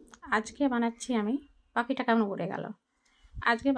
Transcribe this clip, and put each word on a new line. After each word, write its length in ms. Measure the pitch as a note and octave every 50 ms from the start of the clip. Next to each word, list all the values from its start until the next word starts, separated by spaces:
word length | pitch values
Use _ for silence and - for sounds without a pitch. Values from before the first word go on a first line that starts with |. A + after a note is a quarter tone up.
| - - - - - D4 -
আজকে 260 | A3 A3 - - - C#4+ C4+ B3
বানাচ্ছি 360 | A#3 A#3 A#3 A#3 - - - B3 A3
আমি, 140 | G#3 G#3+ C4 C#4+ - - _ _ _ _ -
পাখিটা 260 | A#3 A#3+ A#3+ C4+ C4 B3+
কেমন 160 | A#3+ A3+ A#3 G#3+ G3
উড়ে 140 | F#3+ - E3+ F#3
গেল, 120 | - - - G#3+ G#3+ _ _ _ _ _ _ _ _ _ _ _ - - - -
আজকে 200 | F3 - - C#4 C4+